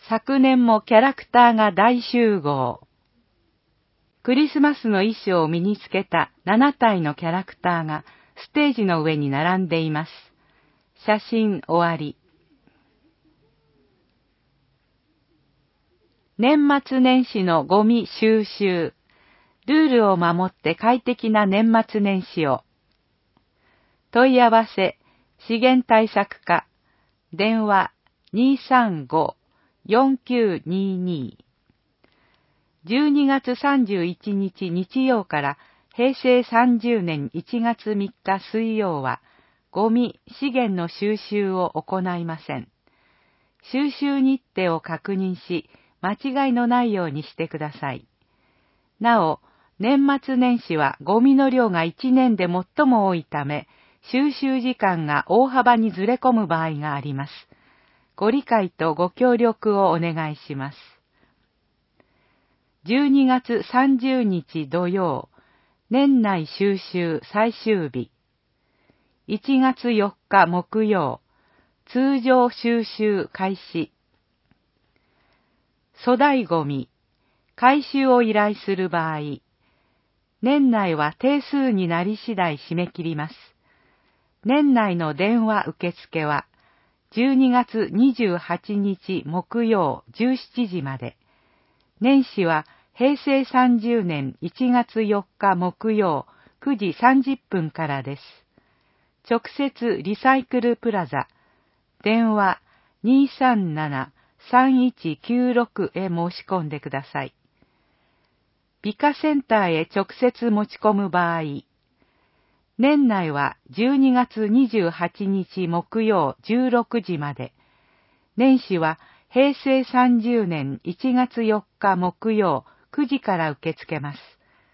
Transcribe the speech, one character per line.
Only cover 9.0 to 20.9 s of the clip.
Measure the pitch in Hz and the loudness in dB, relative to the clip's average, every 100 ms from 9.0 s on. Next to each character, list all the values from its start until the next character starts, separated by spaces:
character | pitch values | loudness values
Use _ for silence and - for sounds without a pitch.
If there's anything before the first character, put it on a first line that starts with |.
上 | 156 151 | 0 -2
に | 143 | -2
並 | 139 165 185 | 0 0 0
ん | 180 | -2
で | 165 | -2
い | 160 | -2
ま | 151 160 | -4 -8
す。 | - _ _ _ _ _ _ _ _ - | -14 _ _ _ _ _ _ _ _ -2
写 | 214 | -2
真 | - 233 214 175 - | 0 -2 0 -2 -2
終 | 170 170 | 0 0
わ | 160 | -2
り。 | 151 - _ _ _ _ _ _ _ _ 320 _ 320 _ 440 _ _ _ _ _ _ _ _ _ _ _ _ _ _ _ _ 311 _ 311 _ _ _ _ _ _ _ _ _ - | -8 -12 _ _ _ _ _ _ _ _ _ _ _ _ _ _ _ _ _ _ _ _ _ _ _ _ _ _ _ _ _ _ _ _ _ _ _ _ _ _ _ _ _ -4
年 | 240 302 285 277 | 2 4 4 0
末 | - 262 | 0 2
年 | 254 254 | 4 4
始 | 247 214 | 0 -2
の | 185 165 | 0 0
ゴ | 143 190 | 2 2
ミ | 214 233 175 - | 4 2 -2 -2
収 | 220 220 | 2 2
集。 | 208 - 202 175 156 - _ _ _ _ _ _ - | 0 -4 -2 -2 -4 -8 _ _ _ _ _ _ 0
ル | 302 | 2
ー | 311 | 4
ル | 247 208 | 4 4
を | 180 | 4
守 | 170 170 185 | 2 0 -2
っ | _ | _
て | 151 | -6
快 | 165 220 | -2 0